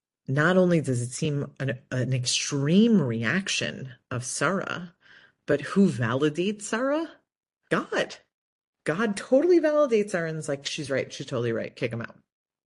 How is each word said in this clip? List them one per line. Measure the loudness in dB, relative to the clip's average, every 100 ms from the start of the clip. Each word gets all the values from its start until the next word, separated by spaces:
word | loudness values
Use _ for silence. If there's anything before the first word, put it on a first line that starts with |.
| _ _ -4
not | 2 4 6
only | 6 4
does | 2 -2
it | -2
seem | -4 -4 -2 -6 -6
an, | -6 -6 -6
an | -4 0
extreme | -2 -2 -4 -2 -2 2 6 6 4
reaction | 2 -2 0 -2 -2 -4 -4 -6 -12 -16 -8
of | -8
Sarah, | -6 -2 -2 -2 -4 -8 -10 _ _ -20 _ _ -2
but | -2
who | 0 4 4
validates | 4 -2 2 0 0 -4 -4
Sarah? | -4 -2 0 -2 -4 -10 _ _ _ _ -2
God. | -2 0 -4 -4 -6 _ _ _ _ _ _ -4
God | -2 -2 -2
totally | 2 4 6 4
validates | 4 2 2 2 0
Sarah | -2 -4
and | -6
is | -6
like, | -6 -6
"She's | -8 -4
right. | -4 -4
She's | -8 -6
totally | -4 -2
right. | -2 -6 -4
Kick | -4
him | -4
out." | -10 -14 _ _ _ _ _